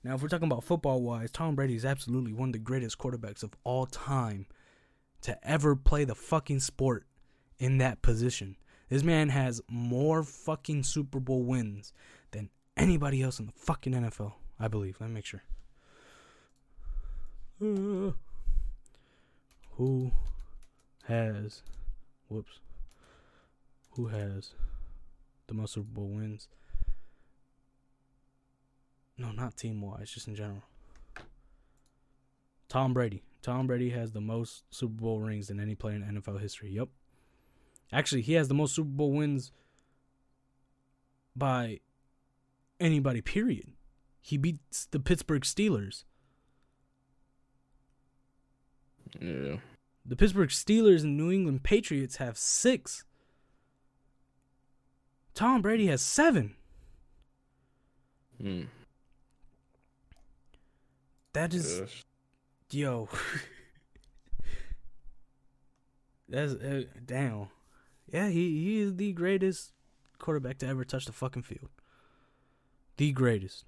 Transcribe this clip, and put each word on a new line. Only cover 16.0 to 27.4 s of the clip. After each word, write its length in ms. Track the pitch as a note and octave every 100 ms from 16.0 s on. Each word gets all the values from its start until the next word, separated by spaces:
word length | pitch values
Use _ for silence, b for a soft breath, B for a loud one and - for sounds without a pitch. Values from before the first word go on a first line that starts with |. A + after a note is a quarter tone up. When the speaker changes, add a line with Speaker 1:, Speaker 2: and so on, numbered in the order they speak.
| b b b b b _ _ b b b b b b b b -
Speaker 1:
Uh, 500 | G#3+ D4 G#3 F#3 G3 - B B B B B - - b b b b b b - - -
who 340 | B2+ C3 B2+ - B B B B - _ _ _ -
has, 580 | A#2 A2+ G#2 G#2+ - - b b b b _ _
whoops, 320 | G#2+ - - - b b b b b b b b b _ _ _
who 160 | - A#2
has 440 | G#2+ G2+ G2 - - b b b b b b - _ -
the 60 |
most 200 | A2 G#2+
Super 140 | G#2+ G#2
Bowl 160 | G#2+ G2+
wins? 400 | G#2 G#2+ G#2 - b b b b b b b b b